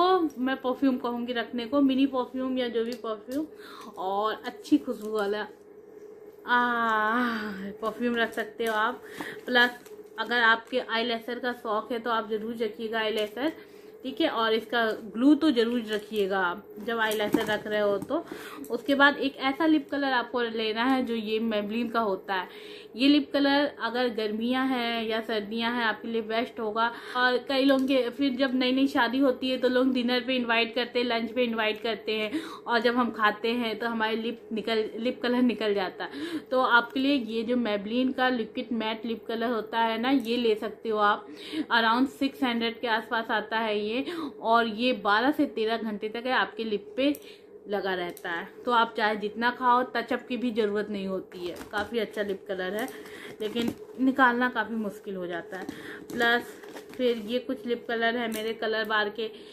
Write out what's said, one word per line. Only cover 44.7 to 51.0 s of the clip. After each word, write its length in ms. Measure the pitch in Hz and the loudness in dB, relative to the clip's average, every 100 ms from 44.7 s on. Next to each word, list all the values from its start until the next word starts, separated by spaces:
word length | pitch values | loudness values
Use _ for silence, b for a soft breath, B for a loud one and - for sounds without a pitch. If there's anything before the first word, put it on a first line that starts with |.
| 208 247 | 2 2
बारह 360 | 226 202 208 262 | 2 4 4 4
से 120 | 294 285 | 2 0
तेरह 280 | - 220 226 | 2 0 0
घंटे 300 | 220 208 214 | -2 -4 -4
तक 160 | 233 254 | -4 0
आपके 360 | 247 196 - | 0 0 -2
लिप 280 | 226 202 208 - | -2 -2 -4 2
पे 180 | 277 285 B B B - 196 | 2 2 B B B -18 -6
लगा 240 | 202 190 | -2 -2
रहता 360 | 180 175 - 185 | -2 -4 -6 -6
है। 160 | 170 190 - | -6 -8 -8
तो 80 | 247 | 0
आप 200 | 233 226 233 | 2 2 2
चाहे 200 | 214 214 | 0 0
जितना 340 | 208 226 240 | -4 0 -2
खाओ, 320 | 240 254 247 240 | 2 4 4 4
टचअप 340 | 233 233 240 - | -4 -2 -4 -2
की 80 | 240 | -2
भी 140 | 247 | -2
ज़रूरत 360 | 220 208 208 208 | 0 0 0 -2
नहीं 160 | 202 | -4